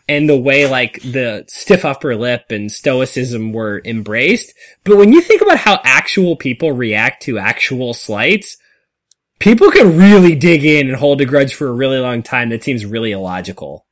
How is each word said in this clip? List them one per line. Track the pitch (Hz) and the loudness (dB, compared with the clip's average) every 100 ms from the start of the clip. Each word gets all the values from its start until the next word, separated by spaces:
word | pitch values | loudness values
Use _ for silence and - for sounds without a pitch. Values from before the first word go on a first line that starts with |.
| - | -4
And | 147 151 | -2 2
the | 139 | 2
way, | 131 139 139 | 2 2 2
like, | 127 120 98 | 0 -4 -6
the | 131 131 120 107 - | -10 -6 -6 -8 -12
stiff | - - 185 151 | -8 -2 -2 -2
upper | 135 147 | -6 -6
lip | 110 120 120 - | -4 -4 -4 -6
and | 107 104 | -8 -8
stoicism | - 147 131 127 - 123 117 110 | -6 -2 -2 -2 -4 -6 -6 -8
were | 110 107 101 | -6 -8 -8
embraced. | - 113 104 110 147 233 - - - _ | -8 -8 -6 -2 0 0 -4 -16 -20 _
But | - 202 | 2 6
when | 208 | 8
you | 320 | 6
think | - 427 | 6 2
about | 415 311 | 4 2
how | 214 190 | 2 0
actual | 131 135 - - 180 160 | 0 0 0 -2 -2 -2
people | 135 120 160 | -6 -4 -4
react | 127 117 104 120 - | -4 -4 -2 -4 -6
to | - 110 | -8 -6
actual | 101 - - 127 123 | -4 -4 -4 -6 -6
slights, | 117 - 104 131 208 - - _ _ _ _ _ _ _ - | -8 -8 -4 0 -2 -4 -16 _ _ _ _ _ _ _ -2
people | 202 226 392 | 2 6 6
can | 370 208 160 | 6 4 6
really | 196 202 180 | 8 8 6
dig | 151 170 165 151 | 4 2 2 2
in | 151 135 | 2 0
and | 131 | 0
hold | 143 139 | 0 0
a | |
grudge | 131 143 131 | 2 0 0
for | - 139 | -4 -6
a | |
really | 120 135 131 | -4 -4 -2
long | 127 120 | -4 -6
time | - 127 117 | -4 -4 -4
that | 113 | -6
seems | - 123 | -6 -6
really | 104 113 113 | -6 -6 -6
illogical. | 98 92 92 92 92 71 73 _ | -6 -8 -8 -10 -12 -14 -18 _